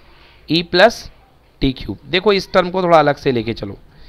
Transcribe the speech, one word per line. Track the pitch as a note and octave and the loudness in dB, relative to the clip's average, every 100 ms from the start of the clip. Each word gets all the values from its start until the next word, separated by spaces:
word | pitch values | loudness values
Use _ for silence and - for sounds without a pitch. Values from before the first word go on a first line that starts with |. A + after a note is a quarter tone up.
| - - - _ - | -20 -20 -20 _ -4
E | E3 E3+ | -4 0
plus | F3 A3 - - - _ _ _ _ | 4 4 2 -12 -20 _ _ _ _
T | C3+ | -4
cube। | B2+ - G2 C3+ | -4 -10 -12 -4
देखो | F3+ G#3 | -2 0
इस | G3 - | 0 0
term | G3 F3+ | 0 0
को | F#3 | -2
थोड़ा | F3 E3 | 2 4
अलग | D3 C#3 | 4 0
से | D3 | -2
लेके | A#2+ A2 | -2 -4
चलो | A2 G2+ - - - | -8 -12 -14 -20 -20